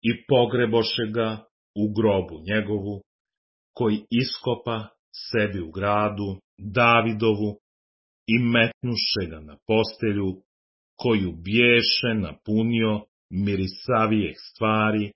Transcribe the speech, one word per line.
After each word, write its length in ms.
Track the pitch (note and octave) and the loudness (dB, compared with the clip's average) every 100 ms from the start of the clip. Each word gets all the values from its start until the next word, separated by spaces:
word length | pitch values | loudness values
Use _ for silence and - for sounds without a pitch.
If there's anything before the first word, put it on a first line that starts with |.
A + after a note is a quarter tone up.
I 240 | A2+ A#2+ _ | -2 -4 _
pogreboše 760 | C3+ A#2+ B2 A#2+ A#2 A2+ - A2 | 2 4 2 2 2 0 -4 -4
ga 320 | A2 A2+ A2 - _ _ | -2 -4 -4 -14 _ _
u 180 | - G#2+ | -4 -2
grobu 480 | G#2+ A2 G2 D#2+ D#2+ | 2 2 2 0 -10
njegovu, 580 | D#2+ G#2+ G2+ G#2 G2 G2+ _ _ _ _ _ _ _ | -4 -2 -2 -4 -6 -10 _ _ _ _ _ _ _
koji 300 | - A#2 G#2+ - | -2 0 0 0
iskopa 800 | A#2+ B2+ - - A#2 - A2+ G#2+ _ _ - - | -2 -2 -4 -4 -4 -4 -8 -8 _ _ -20 -6
sebi 300 | A#2 G#2 F#2+ | -2 -2 -2
u 100 | D#2+ | -8
gradu 720 | F#2+ G2+ G#2 G#2 G2+ G2+ F#2+ _ _ | -4 0 0 0 -2 -6 -8 _ _
Davidovu, 1000 | G2 G2 A#2 A#2 A2+ G#2+ A2+ G#2 G#2+ G2+ _ _ _ _ _ _ - | -6 2 4 4 2 0 2 2 -2 -6 _ _ _ _ _ _ 0
i 120 | A2+ | 2
metnuše 840 | A#2+ A#2 A2+ - B2+ A2+ - - F2+ | 4 4 2 0 -6 -4 -4 -4 -6
ga 100 | D#2+ | -8
na 160 | D2+ D2 _ | -16 -20 _
postelju 760 | A2 A2 - A2+ G2+ G2 F#2 _ _ _ _ _ _ | 2 2 -2 -2 -2 -2 -6 _ _ _ _ _ _
koju 340 | B2 A2+ F#2 | 0 2 0
biješe 840 | D#2+ F2 G#2+ A#2+ A#2+ - - B2 | -4 -2 2 4 4 2 -2 -2
napunio 920 | A2 F2+ D2 - G#2+ A2+ A#2 A2 G#2 - _ _ | -2 -4 -6 -2 0 2 2 0 0 -6 _ _
mirisavijeh 1040 | F#2 G2+ G2 F#2+ - - A#2+ A2 G#2+ F2+ - - | -4 -2 0 -4 -6 -2 0 2 2 0 -6 -20
stvari 640 | - A2 A2 G#2+ G#2+ G#2 | -4 0 2 2 0 -2